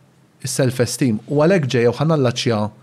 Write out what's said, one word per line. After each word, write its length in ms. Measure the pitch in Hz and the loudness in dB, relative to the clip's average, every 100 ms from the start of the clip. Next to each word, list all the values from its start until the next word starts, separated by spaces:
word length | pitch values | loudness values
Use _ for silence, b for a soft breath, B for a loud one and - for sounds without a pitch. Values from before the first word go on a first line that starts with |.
| _ _ _ _ | _ _ _ _
is-self-esteem. 800 | - - 135 127 117 - 135 107 | -8 -2 0 0 -2 0 -2 -2
U 160 | - 143 | -2 0
għalhekk 280 | 156 196 135 | 2 2 2
ġej 180 | 123 120 | 2 2
u 60 | |
ħanallaċċja 640 | 113 147 160 123 120 123 110 104 b | 0 0 0 0 0 -2 -2 -2 b